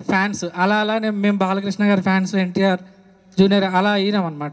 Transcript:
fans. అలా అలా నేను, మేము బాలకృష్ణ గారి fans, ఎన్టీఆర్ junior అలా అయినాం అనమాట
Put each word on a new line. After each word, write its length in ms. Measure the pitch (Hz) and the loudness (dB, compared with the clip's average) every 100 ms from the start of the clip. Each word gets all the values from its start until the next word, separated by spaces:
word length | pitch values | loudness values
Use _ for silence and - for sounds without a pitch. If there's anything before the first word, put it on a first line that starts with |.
fans. 420 | - 190 196 202 175 175 | -4 -2 -2 -4 -8 -2
అలా 200 | 185 208 | 0 0
అలా 220 | 214 220 | 0 -2
నేను, 180 | 220 208 | -2 -2
మేము 220 | 202 202 | 0 0
బాలకృష్ణ 460 | 185 196 196 190 | 0 -2 -4 0
గారి 180 | 202 196 | 2 2
fans, 320 | 190 190 190 | 2 0 0
ఎన్టీఆర్ 460 | 196 185 180 196 185 - - _ _ _ - | -2 -2 0 2 0 -4 -20 _ _ _ 2
junior 260 | 196 202 | 4 4
అలా 260 | 190 185 202 | 2 2 2
అయినాం 340 | 202 196 208 | 0 0 -2
అనమాట 280 | 170 147 147 | -2 -6 -8